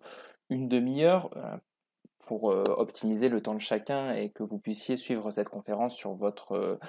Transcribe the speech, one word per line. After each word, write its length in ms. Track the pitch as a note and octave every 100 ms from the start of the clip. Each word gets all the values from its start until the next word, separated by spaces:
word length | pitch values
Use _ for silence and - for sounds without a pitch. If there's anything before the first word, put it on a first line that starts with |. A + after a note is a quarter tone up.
| - - - - -
une 180 | C3 C3
demi-heure, 600 | B2 B2 C3+ E3 F#3 D#3+ -
euh, 200 | - G#2+ - _ _ _ _ _ -
pour, 260 | G#2+ A2
euh, 120 | F#2+ G2 -
optimiser 540 | A2 - A2 G#2+ B2+
le 120 | A2+
temps 140 | A2 G#2+
de 60 |
chacun 520 | - G#2+ G#2+ C#3 C3+
et 160 | A2 G#2
que 120 | -
vous 140 | G#2+ G#2
puissiez 400 | A2+ G#2+ - B2+
suivre 340 | - A#2+ G#2+
cette 180 | G#2 G#2
conférence 460 | G2+ G#2 G#2 A#2+ -
sur 180 | G2 F#2+
votre, 380 | G2+ G#2 -
euh, 260 | G2 F#2+ G2